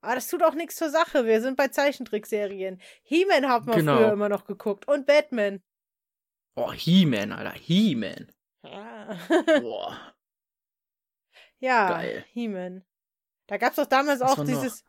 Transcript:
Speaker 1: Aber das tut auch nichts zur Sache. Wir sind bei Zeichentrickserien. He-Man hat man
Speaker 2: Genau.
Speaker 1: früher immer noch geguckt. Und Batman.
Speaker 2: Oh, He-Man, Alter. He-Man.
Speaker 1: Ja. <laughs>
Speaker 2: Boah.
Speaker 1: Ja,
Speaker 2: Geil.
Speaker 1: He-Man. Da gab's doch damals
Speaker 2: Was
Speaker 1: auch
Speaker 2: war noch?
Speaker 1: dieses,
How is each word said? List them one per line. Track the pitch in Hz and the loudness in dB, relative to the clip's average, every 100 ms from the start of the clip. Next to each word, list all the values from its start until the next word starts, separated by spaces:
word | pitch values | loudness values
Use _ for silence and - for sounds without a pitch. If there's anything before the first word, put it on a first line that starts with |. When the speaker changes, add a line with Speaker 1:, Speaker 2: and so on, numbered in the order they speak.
Speaker 1:
Aber | - | -2
das | 254 - | -4 -2
tut | 349 | 2
auch | 320 | 2
nichts | 302 330 - | 2 -8 -6
zur | 330 | -2
Sache. | 302 339 302 226 | 0 0 0 2
Wir | 220 | 2
sind | 247 269 | 2 0
bei | 277 | 0
Zeichentrickserien. | - 285 269 233 208 208 208 202 196 190 185 - - | 2 0 -2 -6 -8 -4 -4 -4 -6 -8 -8 -18 -20
He-Man | _ 311 381 320 269 | _ 0 4 2 4
hat | 240 226 | 0 2
man | 233 | 2
Speaker 2:
Genau. | 151 - | 4 4
Speaker 1:
früher | 220 | 4
immer | 208 208 | 4 0
noch | 202 - | -2 -6
geguckt. | 196 220 202 - | -8 -6 -6 -2
Und | 285 269 | -2 4
Batman. | 294 294 240 202 196 _ _ _ _ _ _ _ _ _ - | 4 4 -2 -2 -4 _ _ _ _ _ _ _ _ _ -6
Speaker 2:
Oh, | 123 | -6
He-Man, | - - 185 170 110 104 | -4 4 4 6 2 -2
Alter. | - - | -6 -10
He-Man. | - - 180 220 123 98 - - _ _ _ | -12 -2 2 2 0 -6 -10 -18 _ _ _
Speaker 1:
Ja. | - 190 214 233 208 190 175 | -18 -18 -16 -18 -14 -14 0
<laughs> | 330 330 302 | 2 4 2
Speaker 2:
Boah. | 117 104 - - - _ _ _ _ _ _ _ _ _ _ _ _ _ - _ | 2 -8 -8 -12 -18 _ _ _ _ _ _ _ _ _ _ _ _ _ -20 _
Speaker 1:
Ja, | 254 240 190 | 0 2 2
Speaker 2:
Geil. | 170 - - - | 0 -6 -8 -10
Speaker 1:
He-Man. | 233 233 190 180 185 _ _ _ _ _ _ _ | -8 -6 -6 -8 -12 _ _ _ _ _ _ _
Da | 208 | -2
gab's | 240 - | -2 0
doch | 294 | 0
damals | 269 285 277 | 2 2 0
Speaker 2:
Was | 254 | 2
Speaker 1:
auch | 262 | 0
Speaker 2:
war | 147 | 0
noch? | |
Speaker 1:
dieses, | 143 262 - | -2 -4 -8